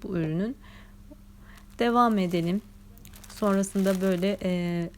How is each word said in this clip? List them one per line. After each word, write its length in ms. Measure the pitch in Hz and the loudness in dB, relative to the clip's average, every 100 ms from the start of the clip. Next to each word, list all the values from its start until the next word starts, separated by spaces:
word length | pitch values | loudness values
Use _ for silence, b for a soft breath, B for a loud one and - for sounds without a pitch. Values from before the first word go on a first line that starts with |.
bu 140 | - 180 | -4 -2
ürünün. 400 | 156 165 220 277 B B B B - - - - B B B - | -2 0 -2 -6 B B B B -20 -20 -20 -20 B B B -2
Devam 400 | 240 240 240 208 | 2 4 4 4
edelim. 440 | 180 175 170 202 - - - - - - - | 2 2 0 -2 -4 -20 -20 -20 -20 -20 -16
Sonrasında 720 | - 208 196 196 196 190 185 | -2 2 2 2 0 2 2
böyle, 380 | 190 175 196 208 | 2 2 0 0
e, 480 | 185 180 175 170 170 | -2 0 0 -2 -4